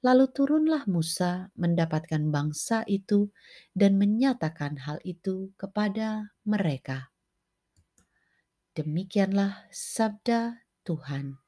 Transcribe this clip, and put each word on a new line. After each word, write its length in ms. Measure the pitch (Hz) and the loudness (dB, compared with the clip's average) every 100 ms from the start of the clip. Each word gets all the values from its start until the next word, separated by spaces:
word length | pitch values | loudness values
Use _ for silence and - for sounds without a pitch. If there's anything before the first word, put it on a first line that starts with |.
Lalu 280 | 247 254 262 | 6 6 6
turunlah 560 | - 277 302 311 311 254 | 4 0 2 2 0 0
Musa 640 | 175 160 - 180 180 185 - | 0 0 0 -2 -2 -8 -4
mendapatkan 640 | 175 170 160 156 160 156 151 | 0 2 2 0 -2 -2 0
bangsa 560 | 147 147 151 - 226 220 | 0 -2 -4 -2 -2 0
itu 480 | 196 - 202 208 _ - - _ | -4 2 2 2 _ -20 -20 _
dan 240 | - 202 196 | 2 4 6
menyatakan 800 | 202 214 269 262 160 160 143 143 135 | 2 4 2 2 -4 -4 -6 -6 -8
hal 160 | 151 | -8
itu 520 | - - - 190 190 _ | -10 -8 -6 -6 -8 _
kepada 760 | 196 208 208 202 220 214 208 _ 214 | -8 -2 -2 -2 -4 -6 -8 _ -2
mereka. 640 | 208 175 135 - 135 131 _ _ _ _ _ _ _ _ _ _ _ _ _ _ _ _ - | 0 0 -2 -6 -10 -10 _ _ _ _ _ _ _ _ _ _ _ _ _ _ _ _ -8
Demikianlah 880 | 156 156 196 208 190 196 196 196 - | -4 -4 -2 0 2 2 0 -4 -16
sabda 880 | - - - 220 208 - 233 233 233 _ _ - | -14 -10 -2 -2 -2 0 0 0 -8 _ _ -6
Tuhan. 560 | 160 131 139 139 135 | -6 -4 -8 -8 -12